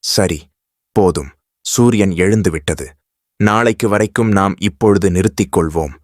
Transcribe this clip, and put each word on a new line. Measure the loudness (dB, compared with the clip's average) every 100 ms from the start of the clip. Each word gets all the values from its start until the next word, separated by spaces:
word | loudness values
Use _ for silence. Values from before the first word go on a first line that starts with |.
சரி, | -2 -2 0 -4 -10 _ _ _ _ 0
போதும். | 0 0 -8 _ _ _ -8
சூரியன் | 2 2 4 0 0 0
எழுந்துவிட்டது. | 0 -2 -4 -8 -8 -10 _ _ _ _ _
நாளைக்கு | 0 2 0 0 0
வரைக்கும் | 0 0 -2 0
நாம் | 2 0 0
இப்பொழுது | -6 0 2 2 2
நிறுத்திக் | 0 -2 -2 -2 0
கொள்வோம். | -2 -4 -6 -10